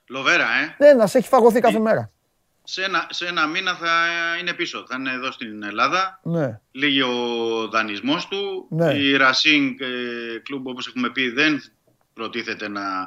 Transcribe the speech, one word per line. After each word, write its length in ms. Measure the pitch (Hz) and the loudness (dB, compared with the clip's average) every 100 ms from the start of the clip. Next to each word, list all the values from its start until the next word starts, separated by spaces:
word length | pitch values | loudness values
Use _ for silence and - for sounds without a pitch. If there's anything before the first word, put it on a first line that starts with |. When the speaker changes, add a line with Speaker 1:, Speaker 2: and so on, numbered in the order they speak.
| _ | _
Speaker 1:
Λοβέρα, 360 | 131 135 165 | -2 2 4
ε; 320 | 123 123 151 - | 4 2 0 6
Speaker 2:
Ναι, 40 | 285 | 8
ένας 280 | 269 208 262 | 8 6 2
έχει 120 | - | 4
φαγωθεί 320 | 262 233 226 | 6 6 6
κάθε 180 | 226 214 | 4 2
Speaker 1:
Ε, 20 | |
Speaker 2:
μέρα. 320 | 220 170 110 _ _ _ _ _ | 0 0 -2 _ _ _ _ _
Speaker 1:
σε 200 | - - | -14 -6
ένα, 240 | 190 175 156 | -2 -2 -4
σε 160 | - 175 | -6 -4
ένα 220 | 175 151 | 0 0
μήνα 260 | 175 190 175 | 0 -4 -4
θα 180 | 170 165 170 170 170 170 | 0 2 2 0 -2 -4
είναι 140 | 175 | -6
πίσω, 320 | 175 170 113 - | -4 -6 -6 -8
θα 60 | 127 | -8
είναι 120 | 131 | -6
εδώ 200 | 127 131 | -6 -6
στην 320 | - 117 107 | -8 -12 -10
Ελλάδα. 560 | 104 104 131 175 190 - | -8 0 0 2 -2 -6
Speaker 2:
Ναι. 360 | - 170 139 110 _ | -6 -2 -4 -6 _
Speaker 1:
Λύγει 300 | 131 147 139 | -4 0 2
ο 120 | 127 120 120 117 117 113 110 | 0 0 -2 -2 -2 -2 -2
δανεισμός 560 | 110 107 101 120 170 175 | -2 -2 -4 -4 -4 -4
του. 400 | 196 196 190 - | -6 -6 -8 -6
Speaker 2:
Ναι. 240 | 160 165 | -2 0
Speaker 1:
Η 240 | 143 139 139 | 2 2 2
Racing, 540 | 131 127 156 151 139 123 | 2 2 2 2 2 -4
ε, 60 | 131 123 123 120 117 113 - | -8 -8 -8 -8 -10 -12 -10
Club, 120 | 139 | -12
όπως 240 | 131 123 - | -10 -10 -10
έχουμε 220 | 127 123 | -6 -4
πει, 200 | 131 127 | -2 -2
δεν 320 | 117 156 147 - _ _ _ _ | 0 0 0 -6 _ _ _ _
προτίθεται 540 | - 110 120 110 104 104 | -12 -10 -8 -8 -10 -8
να 140 | 104 98 95 | -8 -6 -6